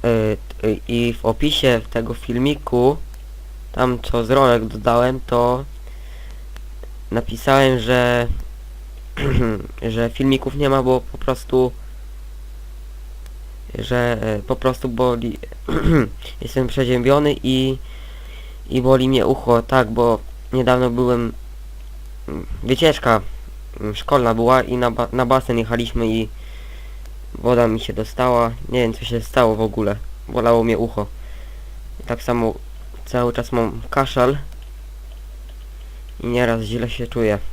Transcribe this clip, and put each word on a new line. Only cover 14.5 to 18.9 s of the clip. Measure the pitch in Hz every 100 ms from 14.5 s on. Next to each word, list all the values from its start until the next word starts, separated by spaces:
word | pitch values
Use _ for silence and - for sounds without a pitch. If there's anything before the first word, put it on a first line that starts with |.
| 131
prostu | 131 127 131
boli, | 113 127 120 117 - - - -
<clears throat> | 156 160 160 110 - - -
jestem | 120 - 123
przeziębiony | 135 123 127 120 139 147 143
i, | 127 131 131 131 - - - - - - - - -
i | 127
boli | 127